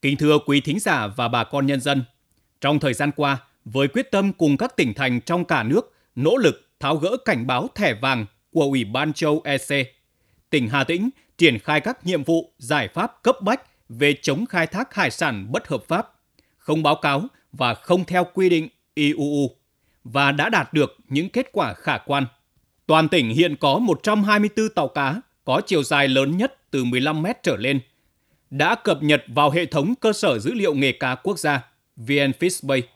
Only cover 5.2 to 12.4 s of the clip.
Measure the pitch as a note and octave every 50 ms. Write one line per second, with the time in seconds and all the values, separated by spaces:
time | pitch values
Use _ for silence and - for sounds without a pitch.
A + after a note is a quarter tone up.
5.2 | - - E3+ F3+ F3 - E3+ C3+ A2 A2+ C#3+ G#3+ - - _ _ _ _ _ A#2+
6.2 | C3 D#3 A3 C4+ A3+ D#3 - - _ _ _ _ - C3+ D#3 D#3 C#3+ F#3 A#3 B3+
7.2 | _ - F#3 A#2+ A#2 B2+ B2+ B2 F3 C4 _ - G#3 D#3+ A#2 G2+ B2+ C3+ C3 A#2+
8.2 | G#2+ G2+ _ _ _ _ _ D#3+ D3 C#3 C#3 C3 A#2 G2 A2 C3 D3 D#3 D3 -
9.2 | E3 D3+ D3+ D3+ - D3 C#3 C3+ - - C#3+ C#3 C3 A#2+ _ _ _ _ _ _
10.2 | _ _ _ _ _ _ - D3 B2 A2 B2 C#3 C3+ - E3 F3+ G#3 B3+ - _
11.2 | _ _ _ - E3+ D#3 B2 G#2+ - - D3+ D3+ D3+ G#3+ C4 - - F3+ F#3 D#3
12.2 | C3+ D#3+ E3 E3